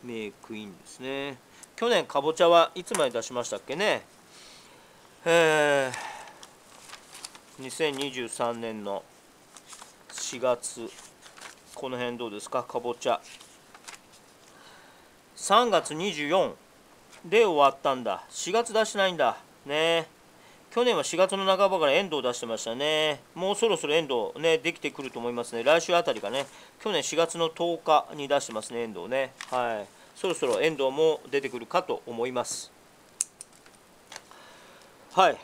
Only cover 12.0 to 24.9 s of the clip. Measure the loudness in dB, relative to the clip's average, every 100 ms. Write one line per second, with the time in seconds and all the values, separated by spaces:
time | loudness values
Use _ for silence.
12 | -6 -6 -8 -10 -6 -6 -4 -6 -6 -4
13 | -2 -2 -4 -20 -20 -20 -20 -20 -20 -20
14 | -20 -20 -20 -20 -20 -20 -20 -20 -20 -20
15 | -20 -20 _ -12 4 4 6 2 0 -4
16 | -4 -4 0 2 2 -4 -20 _ -20 -20
17 | -20 -20 0 4 4 6 4 4 -2 -2
18 | -2 -4 -6 -10 -2 -2 0 0 0 2
19 | 0 4 2 2 -10 -20 -6 0 2 2
20 | -2 -14 -20 -20 -20 -20 -6 0 2 2
21 | 0 2 2 2 2 4 4 4 4 4
22 | 2 -2 -2 -4 -6 -6 -6 -4 -2 0
23 | 0 -2 -10 -6 -4 0 0 0 2 0
24 | 2 -2 -2 -2 2 2 0 -4 -8